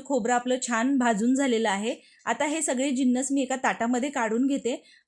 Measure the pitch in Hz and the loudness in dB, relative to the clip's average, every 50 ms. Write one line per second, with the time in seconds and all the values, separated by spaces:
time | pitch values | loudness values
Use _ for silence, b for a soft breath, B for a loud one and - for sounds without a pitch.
0 | 262 - 277 254 202 233 247 240 247 247 254 247 - 240 240 226 233 269 285 254 | -2 -2 -2 0 0 2 0 0 2 0 -2 -2 -2 -2 -2 0 2 2 2 2
1 | 247 233 226 190 226 247 262 262 285 262 233 220 226 214 190 196 214 233 320 - | 2 2 2 2 2 2 2 2 2 2 2 2 2 0 0 0 -2 -4 -6 -6
2 | b b b b b - 233 233 285 302 294 320 311 - 269 247 269 294 254 254 | b b b b b -4 -2 0 0 -2 -2 -2 -2 -2 0 0 0 0 0 0
3 | 277 254 240 247 277 277 277 277 254 254 262 254 - 233 - - 233 233 247 247 | 2 2 2 0 0 -2 0 0 0 -2 -2 -2 0 -2 0 0 0 0 0 0
4 | 247 294 294 277 226 214 220 240 269 262 277 269 - 226 269 - B B B B | -2 -2 -2 -2 -2 0 0 0 0 0 0 0 -2 -4 -4 -6 B B B B
5 | B | B